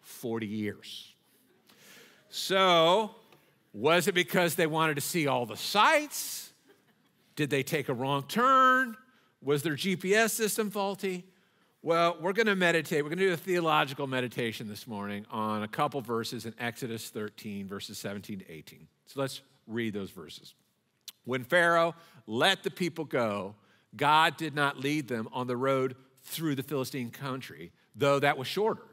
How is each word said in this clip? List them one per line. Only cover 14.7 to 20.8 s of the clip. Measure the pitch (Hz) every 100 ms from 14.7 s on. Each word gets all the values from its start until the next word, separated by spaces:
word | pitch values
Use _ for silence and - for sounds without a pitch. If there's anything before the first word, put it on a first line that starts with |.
| 107 -
morning | 104 101 101 107
on | 113 107 107
a | 107
couple | - 147 147
verses | 113 113 113 120 113
in | -
Exodus | 120 113 120 113 -
thirteen, | 117 107 - 110 101 95
verses | 98 - 101
seventeen | 107 101 92 101
to | -
eighteen. | 82 71 - 78 _ _
So | 135
let's | 135 - _ _ -
read | 110 113
those | 101 95
verses. | - 82 - - _ _ _